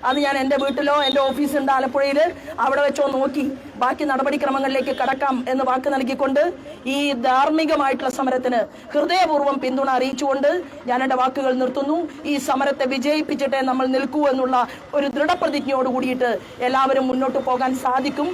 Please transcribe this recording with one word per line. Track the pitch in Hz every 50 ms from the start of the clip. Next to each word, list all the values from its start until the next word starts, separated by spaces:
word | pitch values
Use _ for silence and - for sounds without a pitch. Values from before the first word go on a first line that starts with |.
| - 240
അത് | 262 294 285
ഞാൻ | 277 277 277
എൻ്റെ | 262 269 285 269 277
വീട്ടിലോ, | 277 277 285 294 285 285 294 294
എൻ്റെ | 269 269 285 269
ഓഫീസുണ്ട് | 269 262 277 294 285 294 294 269 269 269
ആലപ്പുഴയിൽ, | 262 262 254 254 277 277 277 277 285 311 349 339 - - - - - 226
അവിടെ | 254 277 285 285
വെച്ചോ | 285 269 294 285 269 269
നോക്കി | 262 269 277 254 302 269 294 269 - - - - - 240
ബാക്കി | 247 - - 302 294
നടപടിക്രമങ്ങളിലേക്ക് | 269 254 262 277 277 294 285 277 269 269 269 277 269 269 254 285 262 -
കടക്കാം | 254 240 269 269 277 277 262 247 254 254 254
എന്ന് | 262 269 254
വാക്ക് | 254 262 262 285 285
നൽകിക്കൊണ്ട്, | 269 269 233 269 269 277 262 269 277 311 349 349 - - - - - - 254 269
ഈ | 277 285 285 277 240 233
ധാർമ്മികമായിട്ടുള്ള | 262 254 262 277 311 311 311 320 302 320 294 285 269 254 247 - 254 254 -
സമരത്തിന് | - 262 254 254 254 254 247 233 208 - - - - - -
ഹൃദയപൂർവ്വം | 294 311 349 349 370 370 320 311 285 277 285 277 269 -
പിന്തുണ | 254 254 262 269 269 262 247
അറിയിച്ചുകൊണ്ട് | 247 262 262 - 294 277 269 269 269 285 330 359 330 - - - - 247
ഞാൻ | 247 247 262
എൻ്റെ | 269 262 254 247
വാക്കുകൾ | 262 262 285 277 262 254 254 254
നിർത്തുന്നു. | 254 254 277 277 285 302 339 339 294 - - - 277 294
ഈ | 285 - -
സമരത്തെ | 285 262 277 277 277 285 277 262 277
വിജയിപ്പിച്ചിട്ടേ | 269 240 294 302 311 311 302 294 240 277 277 247 269 262 262
നമ്മൾ | 254 262 262 262 262
നിൽക്കൂ | 262 277 - 262 302 294 285 262
എന്നുള്ള | 262 262 254 262 247 240 226 - - - - - 294
ഒരു | 285 277 - -
ദൃഢപ്രതിജ്ഞയോട് | 285 311 359 359 349 330 262 285 - 254 269 262 254 262 247
കൂടിയിട്ട് | 254 247 254 254 254 247 240 220 180 - - - - 240 247
എല്ലാവരും | 262 262 269 269 269 269 262 262 254
മുന്നോട്ട് | 254 262 269 262 277 269 262
പോകാൻ | 254 254 262 262 262 254 -
സാധിക്കും | 262 247 262 262 285 - 277 294 349